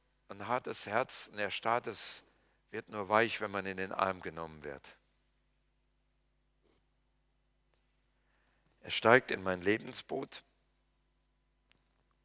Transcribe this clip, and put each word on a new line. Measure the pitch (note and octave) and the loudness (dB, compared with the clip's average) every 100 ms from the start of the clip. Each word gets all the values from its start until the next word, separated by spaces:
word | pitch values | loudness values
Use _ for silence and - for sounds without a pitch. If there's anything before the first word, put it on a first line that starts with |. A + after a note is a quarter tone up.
| _ _ - | _ _ -16
ein | G2+ G2+ | -8 -2
hartes | B2 - - G#2 | -2 -2 -6 -2
Herz, | A2 C3+ - - | 0 0 -4 -8
ein | G#2 | -2
erstarrtes, | G2+ - A2+ A#2+ A#2 G2+ - - - _ _ _ _ | -2 0 0 0 0 -6 -8 -10 -14 _ _ _ _
wird | G#2+ - | -10 -8
nur | G#2+ F#2+ | -6 2
weich, | G#2+ A2+ - | 4 4 0
wenn | G#2+ | -4
man | G2 F#2+ | -4 -4
in | F#2 | -4
den | F#2+ | -4
Arm | - F#2+ F#2 | 0 0 0
genommen | F2+ D#2+ E2 D#2 | -6 -8 -8 -10
wird. | D2 C#2 - - _ _ _ _ _ _ _ _ _ _ _ _ _ _ _ _ _ _ _ _ _ _ _ _ _ _ _ _ _ _ _ _ _ _ _ _ _ _ | -12 -12 -14 -20 _ _ _ _ _ _ _ _ _ _ _ _ _ _ _ _ _ _ _ _ _ _ _ _ _ _ _ _ _ _ _ _ _ _ _ _ _ _
Er | - | -4
steigt | - A2 B2+ - | 4 8 8 8
in | G#2 | -2
mein | F#2+ F2+ | -2 0
Lebensboot | F2+ A2 A2+ B2 - - C#3 - - _ _ _ _ _ _ _ _ _ _ _ _ _ _ _ _ _ | 2 2 0 -10 -6 -6 -6 -12 -16 _ _ _ _ _ _ _ _ _ _ _ _ _ _ _ _ _